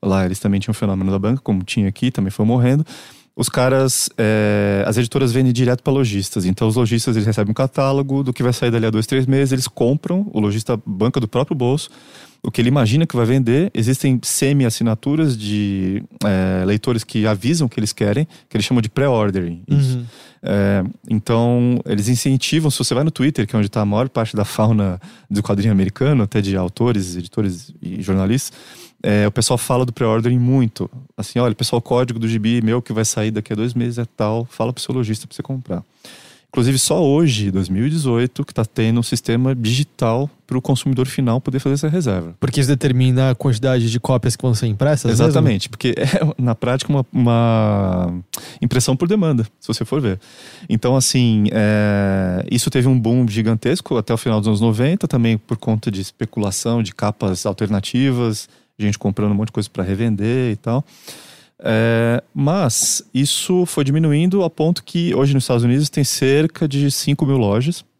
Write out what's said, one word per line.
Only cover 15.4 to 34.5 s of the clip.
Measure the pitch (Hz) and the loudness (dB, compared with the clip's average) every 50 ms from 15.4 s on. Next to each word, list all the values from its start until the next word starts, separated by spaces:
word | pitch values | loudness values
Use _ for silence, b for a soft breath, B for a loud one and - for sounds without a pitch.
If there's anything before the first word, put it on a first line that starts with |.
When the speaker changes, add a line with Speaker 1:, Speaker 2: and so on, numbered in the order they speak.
| 104 104 107 104 104 101 98 95 95 95 98 101 - - - - - | -4 -4 -2 0 0 0 -2 -2 -2 -2 -2 -4 -6 -10 -12 -4 -2
Speaker 1:
é, | 107 98 95 92 92 92 92 92 | 0 0 2 0 0 0 0 0
leitores | 92 104 107 - - 123 113 107 | 0 0 0 0 0 -2 -2 -4
que | - - 110 104 | -4 -2 0 0
avisam | 110 107 98 95 120 165 170 156 120 | 0 0 0 0 0 0 0 0 -2
que | - - | -2 -2
eles | 110 104 - | -4 -4 -2
querem, | - 110 104 104 139 156 B B B B B | -2 0 0 0 0 -2 B B B B B
que | - | -4
eles | 110 107 | -4 -2
chamam | - 131 123 | 0 0 0
de | 110 107 | 0 0
pré-ordering. | _ - 135 143 127 113 107 101 92 95 90 85 85 85 95 - | _ 0 0 2 2 2 2 0 0 -2 -4 -4 -6 -10 -4 0
Isso. | 147 143 139 131 127 123 | 2 2 2 2 0 -4
Speaker 2:
Uhum. | 120 117 B B B B B B - | -6 -10 B B B B B B -6
Speaker 1:
É, | - 98 101 101 98 101 98 92 101 - - _ - | -2 0 2 2 2 2 0 0 -2 -6 -10 _ -4
então, | 113 107 104 - 120 113 117 120 120 123 120 123 123 120 - | -2 -2 0 0 0 2 2 2 2 2 2 2 2 0 0
eles | - 110 101 101 113 | -2 -2 -2 0 0
incentivam, | 127 117 - 139 135 131 - - - 156 160 151 | 0 0 2 0 0 0 0 0 0 2 2 2
se | 135 - | 0 0
você | 135 - - | -2 -2 0
vai | 120 147 | 0 0
no | 165 | 0
Twitter, | 160 - 127 143 160 - 110 | 0 0 0 0 0 0 -2
que | 104 - | 0 0
é | 113 | 0
onde | 104 98 | 0 0
tá | - 113 107 | 0 -2 0
a | |
maior | 101 101 107 127 135 | 0 0 0 -2 -2
parte | _ - 113 110 - | _ -2 -4 -2 -2
da | 104 101 | -4 -4
fauna | - - - 107 110 117 107 101 95 90 92 B B B B B B | -2 0 0 2 4 4 4 2 0 -2 -4 B B B B B B
do | 101 101 104 | -4 -4 0
quadrinho | - 104 101 98 113 | 0 0 0 2 2
americano, | 104 95 95 92 - - 131 135 151 131 107 | 4 4 2 0 0 0 0 2 2 2 2
até | 98 - 110 | 0 0 -2
de | 101 98 98 | 0 0 0
autores, | 95 90 87 - - 120 120 120 104 95 90 90 | -2 -2 -4 -2 0 0 0 2 0 -2 -4 -6
editores | 90 87 82 - - 107 98 90 87 - - - - - | -8 -10 -8 -4 -2 -2 -2 -4 -6 -12 -18 -20 -14 -12
e | - 90 - | -10 -8 -8
jornalistas, | 95 98 95 95 95 95 113 135 - - B B B B B B B B B B _ | -4 -2 0 0 2 2 0 0 -2 -6 B B B B B B B B B B _
é, | - 104 104 104 | 0 2 2 2
o | 104 | 2
pessoal | 101 - 110 - 127 | 0 0 0 0 0
fala | 117 - - 131 123 127 | -2 0 0 0 0 0
do | 123 117 | -2 -2
pré-ordering | - 127 113 110 113 113 123 123 127 | -2 0 0 2 2 2 2 2 2
muito. | 120 123 131 135 127 113 - - 95 - - 127 131 - _ | 2 2 4 2 2 0 -2 -4 -8 -8 -8 -16 -20 -20 _
Assim, | - 110 - - 123 | -10 -10 -6 -2 0
olha, | 123 123 107 | 0 0 0
pessoal, | - - - - 120 | -2 -4 -2 -2 -2
o | 113 | -2
código | - 127 123 127 123 120 113 | 0 0 0 0 0 -2 -4
do | 117 113 | -2 -2
gibi | 113 113 104 110 117 123 113 | -2 0 0 0 0 2 2
meu | 110 113 123 120 | 2 0 0 -2
que | - 113 | -2 -2
vai | 107 113 | -2 -2
sair | - - - 107 110 | -2 0 -2 -2 -2
daqui | 110 110 104 - 113 | -2 -4 -4 -4 -4
a | |
dois | 104 110 123 120 | -2 -2 -2 -2
meses | 120 117 120 120 120 | -2 -2 -2 -4 -4
é | 117 110 _ | -6 -8 _
tal, | _ 110 104 107 113 117 120 | _ -2 0 0 -2 -4 -6